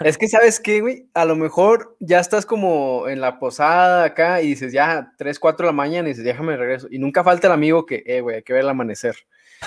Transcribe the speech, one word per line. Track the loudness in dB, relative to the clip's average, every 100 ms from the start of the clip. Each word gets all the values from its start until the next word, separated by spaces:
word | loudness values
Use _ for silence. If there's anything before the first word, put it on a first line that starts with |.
| -2
Es | 0
que, | 0
¿sabes | 4 4 2
qué, | 0 0
güey? | 0 -6 _
A | -2
lo | 0
mejor | 0 -2 2 2 2 -2 _
ya | 0 2
estás | 2 -2 -2
como | -2 0 0 -2 -4 -6
en | -4
la | -4 -4
posada | -8 0 2 4 4 4
acá | 2 2 2 2
y | 0
dices, | -4 -4
"Ya, | 0 0 -2 -6 _
tres, | -10 -2
cuatro | -2 0 -2
de |
la | 0
mañana", | -2 -4 -4
y |
dices, | -4
"Déjame | -6 -4 -6 -4
regreso". | -4 -6 -8
Y | -6
nunca | -2 2
falta | 2 4 4
el |
amigo | 4 2 2
que, | 0 -8 -4
"Eh, | -4
güey, | -4 -8
hay |
que | -2
ver | -2
el | 0
amanecer". | -4 -6 -6 -6 -8 _ _ _ _